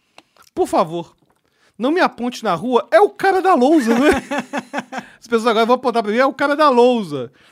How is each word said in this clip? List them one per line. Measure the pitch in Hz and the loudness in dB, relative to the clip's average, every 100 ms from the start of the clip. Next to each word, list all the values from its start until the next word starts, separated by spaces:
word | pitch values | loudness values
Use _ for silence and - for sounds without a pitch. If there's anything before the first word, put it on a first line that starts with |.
| _ - _ _ _ | _ -20 _ _ _
por | - 370 | -6 -2
favor, | 311 175 170 - _ _ _ _ _ _ - | 0 -2 -4 -12 _ _ _ _ _ _ -6
não | 247 | -2
me | 349 | 0
aponte | 320 - 240 - | 0 -2 -10 -6
na | 220 170 | -4 -4
rua, | 220 247 - | 0 -2 2
é | 320 | 2
o | 415 | 2
cara | - 392 381 | 0 -2 0
da | 359 | 2
lousa, | 339 247 330 226 | 2 4 2 2
né? | 233 294 | 2 2
<laughs> | 269 - 277 - 285 - 285 - 262 - _ | 0 -2 -8 -8 -10 -10 -12 -10 -14 -16 _
As | - | -4
pessoas | 233 233 | -2 0
agora | 214 | 0
vão | 226 247 | 0 0
apontar | 254 226 | 0 -4
pra | 208 | -2
mim, | 220 | 0
é | 269 | 0
o | |
cara | - 277 294 | 0 -2 2
da | 302 | 2
lousa. | 247 240 247 180 143 120 _ _ | 4 2 2 -4 -8 -10 _ _